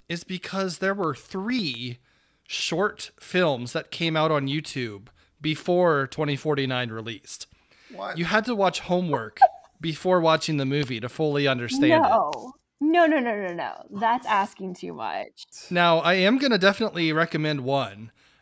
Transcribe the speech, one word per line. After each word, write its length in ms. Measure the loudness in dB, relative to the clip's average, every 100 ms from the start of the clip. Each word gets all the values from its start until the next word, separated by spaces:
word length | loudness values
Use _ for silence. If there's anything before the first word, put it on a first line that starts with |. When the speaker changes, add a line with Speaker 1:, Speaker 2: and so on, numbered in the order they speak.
| -10
Speaker 1:
is 140 | -10
because 560 | -8 -10 -6 -4 -4 -2
there 140 | -2
were 220 | 0 -2 -4
three 840 | -8 -8 -4 -2 -4 -6 -8 -10 _ _ _ _ -10
short 640 | -6 -4 0 -2 -4 -16 _
films 540 | -4 2 2 0 -4
that 160 | -8 -8
came 280 | -4 -2 2
out 140 | 2
on 160 | 0 0
YouTube 600 | -4 -6 -6 -8 -10 -18 _ _ _
before 680 | -4 -4 0 2 4 2 0
twenty 280 | -4 -4 -2
forty-nine 540 | -2 -2 0 -2 -4
released. 580 | -8 -10 -12 -14 -16 -18 _ _ _ -20
Speaker 2:
What? 240 | -12 -8 -6
Speaker 1:
You 80 | 0
had 180 | 0 0
to 100 | 2
watch 260 | 2 0
homework 580 | 0 0 0 -2 -4 4 4 4 -20 -8
before 400 | -6 -2 2 4
watching 380 | 6 4 2 -2
the 80 | 0
movie 340 | 0 -2 -4
to 80 | -6
fully 400 | -2 0 2 2
understand 580 | 0 -2 2 6 6 6
it. 40 |
Speaker 3:
No. 440 | 4 2 -4 -10 -18 _ -2
No, 240 | 2 6 6
no, 140 | 4
no, 160 | 0 -2
no, 120 | -4
no. 320 | -6 -8 -8 -12
That's 380 | -2 0 0 0
asking 460 | 0 0 -6 -10
too 200 | -10 -12
much. 520 | -10 -8 -8 -10 -14 -20 -18 -4
Speaker 1:
Now, 280 | 2 4 4
I 160 | 4 4
am 220 | 4 4
gonna 200 | 2 4
definitely 560 | 4 2 -2 0 0
recommend 480 | 2 0 0 -2 -2
one 500 | -2 -2 -2 -8 -18 _ _ _